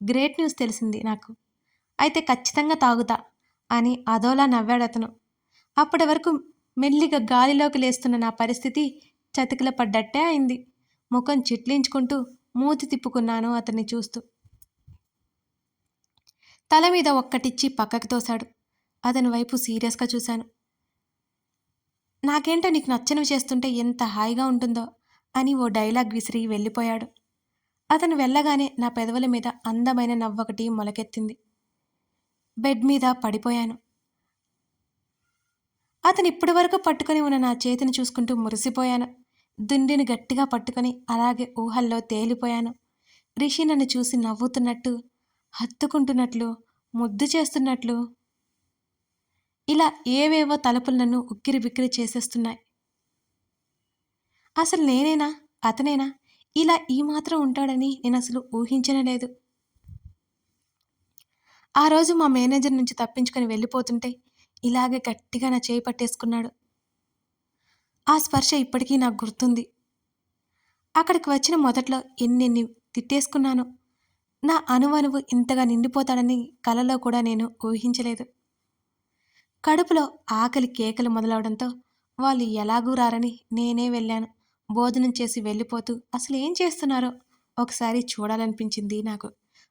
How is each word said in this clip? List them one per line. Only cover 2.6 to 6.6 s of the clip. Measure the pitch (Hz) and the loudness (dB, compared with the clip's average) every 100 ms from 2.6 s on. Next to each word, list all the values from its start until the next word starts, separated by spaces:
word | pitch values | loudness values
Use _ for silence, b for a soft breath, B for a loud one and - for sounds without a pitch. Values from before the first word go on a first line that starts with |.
| 294 | 0
తాగుతా," | 311 247 233 220 - - _ _ _ - | 4 4 2 0 -2 -6 _ _ _ -4
అని | 233 240 247 - | 0 0 0 -2
అదోలా | 226 240 262 277 | 0 2 4 4
నవ్వాడతను. | 240 220 247 233 233 220 - _ _ _ _ _ - | 2 2 0 0 -4 -8 -10 _ _ _ _ _ 0
అప్పటి | 302 320 | 2 4
వరకు | 311 311 339 294 - _ | 4 2 0 -2 -6 _